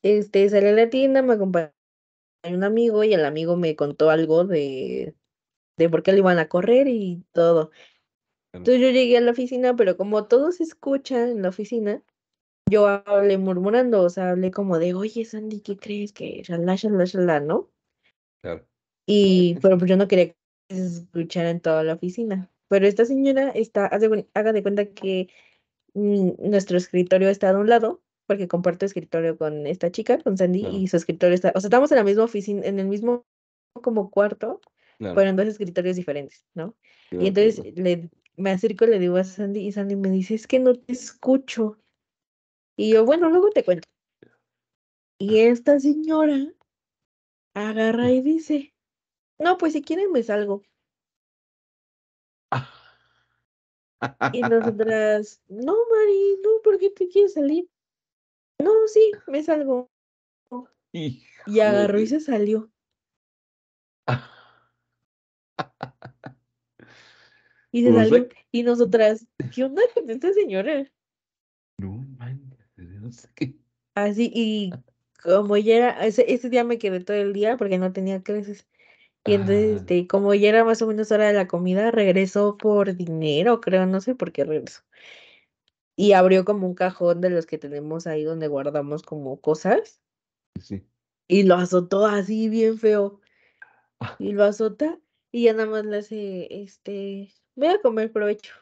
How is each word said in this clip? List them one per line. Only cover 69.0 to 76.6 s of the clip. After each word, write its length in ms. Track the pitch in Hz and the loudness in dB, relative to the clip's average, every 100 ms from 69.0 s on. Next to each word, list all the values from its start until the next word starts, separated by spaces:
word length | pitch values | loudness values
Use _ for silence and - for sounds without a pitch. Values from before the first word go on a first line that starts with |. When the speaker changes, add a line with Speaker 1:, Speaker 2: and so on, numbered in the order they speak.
| 214 220 - _ - | 2 2 -8 _ -12
Speaker 1:
"¿Qué 140 | - | -4
onda 180 | 262 285 480 | -4 0 0
con 160 | 480 285 | 0 -6
esta 240 | 233 339 | -4 0
señora?". 520 | 392 359 190 208 294 277 _ _ _ _ _ _ _ _ - | 0 0 -2 -2 -4 -6 _ _ _ _ _ _ _ _ -14
Speaker 2:
No 100 | 98 104 135 131 | -12 -12 -14 -16
manches, 480 | 123 135 135 131 _ _ 87 98 | -14 -14 -16 -20 _ _ -20 -18
no 100 | 113 | -18
sé 160 | 120 _ _ | -20 _ _
qué. 220 | 135 - _ _ _ - | -10 -10 _ _ _ -6
Speaker 1:
Así, 360 | 208 208 233 | -4 -2 -4
y 460 | 240 220 214 196 151 _ _ _ _ | -2 -4 -4 -6 -10 _ _ _ _
como 340 | 170 190 208 208 | 0 2 2 0
ya 180 | 214 226 | 4 4
era, 300 | 247 - 214 | 4 0 -2
ese, 260 | 214 - | 4 4
ese 160 | 247 254 | 2 0
día 140 | 240 | 0